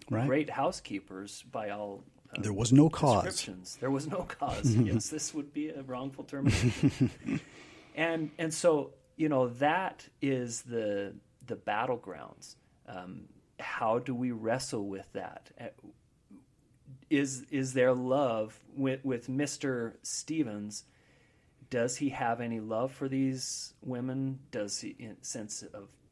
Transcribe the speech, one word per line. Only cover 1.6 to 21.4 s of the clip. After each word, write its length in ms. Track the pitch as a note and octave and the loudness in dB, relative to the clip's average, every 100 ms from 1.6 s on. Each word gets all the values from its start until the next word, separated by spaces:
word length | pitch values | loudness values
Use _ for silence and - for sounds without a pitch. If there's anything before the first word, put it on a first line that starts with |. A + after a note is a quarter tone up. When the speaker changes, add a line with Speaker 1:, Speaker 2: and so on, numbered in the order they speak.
| G#2+ | -6
Speaker 2:
all, 340 | G#2 G#2 G2 - - - - | -6 -8 -10 -16 -20 -14 -6
uh, 40 | |
Speaker 1:
There 100 | G#2 | -4
was 200 | G2 A2+ | 0 8
no 160 | C3+ D#3 | 10 10
cause. 320 | - D3 G#2+ | 8 6 6
Speaker 2:
descriptions. 520 | F2+ - - F#2 F#2 - | 4 -2 -6 -10 -14 -6
There 100 | C3 | -2
was 160 | C#3 D#3 | -2 -2
no 140 | E3 | -6
cause. 500 | - - C3+ B2 C#3 A2 | -6 -4 -4 2 4 6
Speaker 1:
<laughs> 0 | |
Speaker 2:
Yes, 320 | A2 G#2+ - | 6 4 0
this 240 | D#3 - | -6 -6
would 200 | D#3 C#3+ | -6 -6
be 140 | D3+ D3+ | -6 -6
a 120 | C#3 | -6
wrongful 420 | C3+ B2 C3+ C3+ | -8 -6 -8 -10
termination. 840 | A#2+ C#3 C#3 - B2 - C#3 - A#2+ - | -10 0 2 4 4 4 2 4 2 2
Speaker 1:
<laughs> 800 | - D3+ - - - - - | -4 -4 -4 -20 -20 -20 -12
Speaker 2:
And, 360 | - E3 E3 D#3 - | -4 -2 0 -4 -4
and 160 | E3 | -4
so, 400 | D#3+ F3 D3+ C#3 - _ - | 2 4 4 0 -10 _ 0
you 120 | D#3 | 2
know, 200 | C#3 B2 | 4 2
that 580 | A#2+ C#3+ E3+ F#3+ - - - | 2 2 2 0 -6 -18 -4
is 420 | C#3 C3+ A#2+ A2+ | 0 0 -2 -6
the, 520 | A#2+ A#2 G#2+ G2+ G2 - _ _ B2 | -4 -2 0 0 -2 -8 _ _ -10
the 80 | G#2 | -8
battlegrounds. 1000 | - G#2 A#2+ - - D#2+ G#1+ - - - _ _ - | -2 0 0 -2 -6 -12 -14 -16 -20 -20 _ _ -14
Um, 360 | F#2 F2+ F2+ F2+ - _ - | -12 -12 -14 -16 -20 _ -14
how 400 | - - A2+ A#2 | -8 -2 2 2
do 140 | B2 | 0
we 180 | A#2+ B2+ | -2 -2
wrestle 540 | A#2 A2 B2 - A#2 G2+ | -2 0 -2 -2 -4 -4
with 240 | F#2+ - | -6 -8
that? 360 | - F2+ - - - | -10 -10 -12 -18 -16
Uh, 100 | A#2+ - - - _ _ _ - _ _ _ _ - C3 - | -16 -16 -20 -20 _ _ _ -20 _ _ _ _ -20 -14 0
is, 360 | C#3+ C#3 B2+ - | 2 2 -2 -6
is 220 | C#3 C3 | -2 0
there 220 | B2+ B2+ | 4 6
love 640 | B2+ B2+ C3 C3+ A2 A2 - - C#3+ | 4 4 2 2 2 -2 -6 -14 -2
with, 280 | C3+ C3 | 0 0
with 240 | C3+ B2 - | -2 -4 -2
Mister 680 | C3 D3 - C#3+ B2 A2+ - | -2 -2 -2 -2 -2 -4 -6
Stevens? 800 | - - - D#3+ B2+ G#2+ G#2 G#2 - _ _ _ _ _ | -8 -8 -4 0 0 -2 -8 -10 -16 _ _ _ _ _